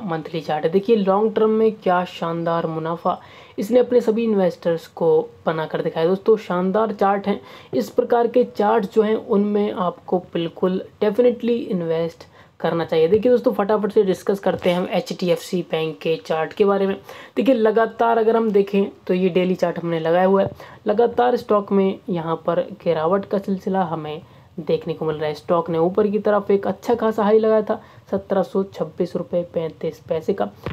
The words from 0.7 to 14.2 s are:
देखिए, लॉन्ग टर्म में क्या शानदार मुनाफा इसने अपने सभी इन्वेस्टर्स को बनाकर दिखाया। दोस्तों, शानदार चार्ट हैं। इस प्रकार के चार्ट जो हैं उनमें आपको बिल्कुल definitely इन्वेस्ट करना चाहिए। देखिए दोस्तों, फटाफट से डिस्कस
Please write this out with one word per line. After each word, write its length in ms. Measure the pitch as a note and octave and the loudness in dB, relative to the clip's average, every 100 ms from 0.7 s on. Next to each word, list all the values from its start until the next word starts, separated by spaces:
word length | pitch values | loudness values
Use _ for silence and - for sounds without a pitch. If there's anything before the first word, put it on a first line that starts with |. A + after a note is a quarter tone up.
देखिए, 240 | G3 G3+ A3 | 0 2 2
लॉन्ग 380 | F#3+ G3 A3 G#3+ | 4 2 2 2
टर्म 140 | A3 | 2
में 220 | A3 A3 | 2 2
क्या 300 | G#3+ F#3+ F3+ F3+ | 0 0 0 -2
शानदार 640 | - E3+ E3+ E3 E3 E3 | -6 -6 -4 -2 -2 -2
मुनाफा 520 | D#3+ D#3+ E3+ F3+ - - - - - | -4 -6 -4 -4 -4 -8 -20 -14 -8
इसने 200 | G3+ B3 | 0 2
अपने 220 | A#3+ B3 | 4 2
सभी 220 | A#3 G#3+ | 2 0
इन्वेस्टर्स 640 | A3+ G3 F3+ - F3 E3 - | 0 2 0 0 -2 -2 -6
को 420 | - E3 D#3+ D#3+ - F3+ | -2 2 2 2 -6 -4
बनाकर 360 | D#3+ D#3 E3 | -4 -4 -4
दिखाया। 260 | D#3+ D#3+ E3 | -4 0 0
दोस्तों, 300 | F#3+ - G#3+ | 2 2 2
शानदार 560 | - F3+ F#3 G#3 A3 | 2 -2 0 0 0
चार्ट 340 | G3+ G3 G3+ G3 | 0 0 2 -2
हैं। 120 | G3+ - - - | -4 -8 -20 -8
इस 160 | C4 G#3 | -4 -2
प्रकार 380 | - - A#3+ A#3 | -2 0 2 2
के 160 | B3 G#3+ - | 2 0 0
चार्ट 360 | G#3 A3+ G3 | 0 2 2
जो 80 | A3 | 0
हैं 140 | G#3 A3 | 2 0
उनमें 560 | - G3+ G#3 G#3 G#3 | 0 0 2 0 0
आपको 480 | - F3+ E3+ - F#3 F#3 | -2 -4 -6 -4 -4 -2
बिल्कुल 480 | F3 E3+ - F#3 F#3+ - - | -4 -6 -2 -2 -2 -6 -2
definitely 560 | G#3+ G#3+ B3 A#3+ A3+ A#3 - | 0 4 2 2 0 -2 -2
इन्वेस्ट 580 | F#3 E3 E3 E3 - - - - - | -4 -2 -2 -2 -8 -20 -20 -20 -6
करना 240 | E3 E3+ D#3+ | -2 -2 0
चाहिए। 220 | E3 E3 | 2 4
देखिए 240 | G#3 B3 | 4 4
दोस्तों, 200 | A#3+ A#3+ | 2 2
फटाफट 380 | G#3 G3 G#3+ G#3 | 0 0 0 2
से 100 | A3 | 2
डिस्कस 360 | F#3+ F3 | 2 0